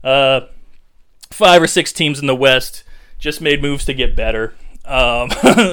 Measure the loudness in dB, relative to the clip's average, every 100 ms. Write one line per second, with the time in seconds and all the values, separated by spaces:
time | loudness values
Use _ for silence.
0 | 0 2 2 0 -4 -18 -20 -20 _ _
1 | _ _ -20 2 6 6 4 0 -4 -4
2 | -4 -2 -2 2 2 2 -2 -14 -18 -20
3 | -18 -8 -8 -4 -2 -2 -2 -4 -4 -2
4 | 0 0 -2 -4 -6 -10 -18 -14 -6 0
5 | 0 0 -4 0 2 4 2